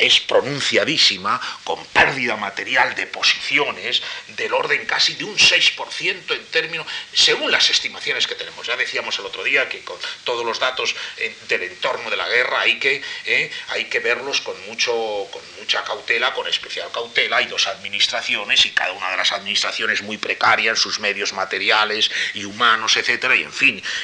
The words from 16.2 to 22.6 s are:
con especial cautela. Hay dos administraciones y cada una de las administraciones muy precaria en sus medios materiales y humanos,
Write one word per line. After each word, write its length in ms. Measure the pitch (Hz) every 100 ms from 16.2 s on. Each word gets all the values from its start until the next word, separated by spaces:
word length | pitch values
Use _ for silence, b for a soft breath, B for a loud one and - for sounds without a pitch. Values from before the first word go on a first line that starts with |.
| 127
con 140 | 123 90
especial 400 | - - 90 85
cautela. 460 | - 117 139 113 120
Hay 100 | 117
dos 200 | - 101
administraciones 1000 | 95 101 101 - 117 117 117 104 127
y 60 | 113
cada 220 | - 90
una 180 | 95 92
de 80 | 92
las 140 | 98
administraciones 680 | 98 98 101 101 90 110 101
muy 160 | 104 107
precaria 540 | - 98 107 107 110
en 60 | 110
sus 220 | 101 104
medios 360 | 107 101 98
materiales 760 | 98 95 98 101 107 107 107 104 B B
y 120 | 104
humanos, 520 | 101 104